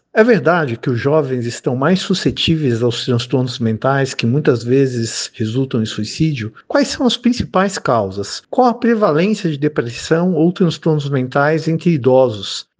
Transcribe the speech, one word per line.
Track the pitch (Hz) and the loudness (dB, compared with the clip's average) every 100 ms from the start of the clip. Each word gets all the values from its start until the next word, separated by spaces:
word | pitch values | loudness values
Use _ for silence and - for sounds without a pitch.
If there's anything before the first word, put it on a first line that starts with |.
| _ | _
é | - | 2
verdade | 226 196 143 175 143 117 | 4 4 2 2 0 -4
que | 143 | -2
os | 117 | -2
jovens | 139 156 135 127 117 | 2 2 0 -2 -4
estão | 117 147 127 | -6 -4 0
mais | 147 185 | 2 0
suscetíveis | - 180 143 120 - 160 139 113 | 0 -2 -2 -2 0 0 0 0
aos | 120 113 | 0 -2
transtornos | - 117 - 131 127 123 | -2 -2 0 -2 -2 -2
mentais | 113 110 131 139 135 | -2 0 0 0 0
que | - 117 | -2 0
muitas | 135 156 120 | 2 2 2
vezes | 120 135 135 123 113 - - | 2 2 2 0 -4 -6 -10
resultam | - 110 123 135 120 | -6 -4 -2 -2 -2
em | 107 | -4
suicídio? | - 107 - 160 139 107 - - | -4 -6 -2 -2 -2 -8 -12 -4
Quais | 285 277 | 0 0
são | - 254 | 0 -2
as | - | 0
principais | 240 247 180 185 196 190 | 0 -2 -2 0 -2 -2
causas? | - 117 98 95 101 - - | 0 0 0 -4 -8 -10 -6
Qual | - 254 | 0 2
a | |
prevalência | 240 233 226 202 151 196 208 170 | 2 0 2 2 2 2 0 -2
de | 143 | -2
depressão | 147 151 120 117 - 165 180 160 | -2 -2 -4 -6 -2 0 2 2
ou | 170 | 2
transtornos | 180 175 - 165 151 139 | 2 0 0 0 0 0
mentais | 139 127 143 143 160 160 | -2 0 0 2 2 0
entre | 160 175 | 0 2
idosos? | 156 123 131 127 104 95 - - | 2 4 6 4 0 -8 -10 -12